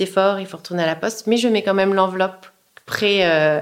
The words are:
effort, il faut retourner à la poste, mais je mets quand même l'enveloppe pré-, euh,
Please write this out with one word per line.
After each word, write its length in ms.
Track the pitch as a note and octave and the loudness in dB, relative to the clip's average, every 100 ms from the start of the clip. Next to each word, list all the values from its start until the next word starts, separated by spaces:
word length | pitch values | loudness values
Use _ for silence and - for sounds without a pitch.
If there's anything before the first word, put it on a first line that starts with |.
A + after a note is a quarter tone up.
effort, 380 | F#3+ F#3+ G3 G3 | -4 2 2 0
il 60 | F#3 | -6
faut 100 | E3 | -14
retourner 260 | - F3 | -8 -2
à 40 | E3 | -2
la 100 | D#3+ | -2
poste, 320 | G#3+ A3 - | -6 -6 -2
mais 80 | A#3 | 0
je 100 | A#3+ | 2
mets 160 | G#3+ | 0
quand 100 | G3+ | 0
même 220 | F#3+ F#3+ | 0 2
l'enveloppe 520 | G3 F#3 F#3 F#3 - - _ _ - | 2 2 0 -4 -4 -20 _ _ -20
pré-, 400 | - - G#3 G3+ | -10 -4 0 2
euh, 360 | F3 D#3 D#3 D3+ | 2 4 2 0